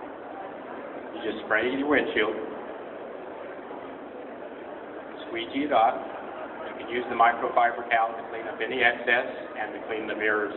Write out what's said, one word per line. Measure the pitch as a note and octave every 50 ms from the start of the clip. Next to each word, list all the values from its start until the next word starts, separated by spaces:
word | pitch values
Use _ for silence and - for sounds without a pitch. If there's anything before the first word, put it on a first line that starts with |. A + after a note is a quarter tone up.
| - - - - - - - - - - - - - - - - - - - - - - -
You | - A2+
just | A2 G#2 G#2+ G2+
spray | - G#2+ G#2+ A#2+ B2+
your | C3+ C#3 C#3
windshield, | D3 D3 B2 A2+ - - A2+ G#2 - - - - - - - - - - - - - - - - - - - - - - - - - - - - - - - - - - - - - - - - - - - - - - - - - - - - - - - - - - - - -
squeegee | A#2+ A#2 A2+ - - C#3 D3
it | D3 C#3
off. | A2+ A2 - - - - - - - - - - - - - - - -
You | - - - -
can | A2+
use | A#2 B2 B2
the | B2+ B2
microfiber | A#2 A#2 A#2 A#2 - C3 B2 B2 B2+ A#2+ A#2 A#2 A#2+ A#2
towel | - A#2+ A2+ A2+ A2+ -
to | - - -
clean | A#2 A2+ A2+ A2+
up | G#2 -
any | A2 A2+ B2+ B2+ A#2+
excess | A#2+ - - A#2+ - A#2+ B2 C3+ - - - - - -
and | - G#2+ G2+ -
to | - -
clean | - A2 G#2+ G#2+ G#2+
the | G2+ G#2+
mirrors | G#2+ G#2+ G#2+ G#2+ G#2 G2 -